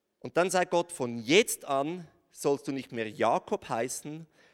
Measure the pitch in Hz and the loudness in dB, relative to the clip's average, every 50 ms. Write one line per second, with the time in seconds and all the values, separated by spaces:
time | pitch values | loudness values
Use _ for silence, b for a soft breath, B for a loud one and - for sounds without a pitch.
0 | _ _ _ _ - 127 - 160 175 190 175 185 180 180 185 175 170 170 - - | _ _ _ _ -14 -2 0 2 2 2 2 0 2 2 2 2 0 0 -4 -4
1 | 135 120 117 117 110 113 160 208 240 - - - - - 139 135 143 156 175 180 | -4 -4 -4 -4 0 4 6 6 6 4 0 -6 -4 -2 0 0 0 -2 -4 -6
2 | 170 - _ _ _ _ _ - - 147 143 135 - - 139 135 123 - 135 117 | -10 -14 _ _ _ _ _ -2 0 0 0 0 -2 -4 -6 -6 -6 -6 -6 -6
3 | 110 110 104 - 110 113 135 180 - - - 190 - - 135 113 120 127 - - | -6 -6 -2 0 2 2 2 2 0 -4 -6 -6 -4 -4 -2 -2 -2 -4 -6 -8
4 | - 151 151 160 165 b b b b b | -10 -12 -12 -14 -16 b b b b b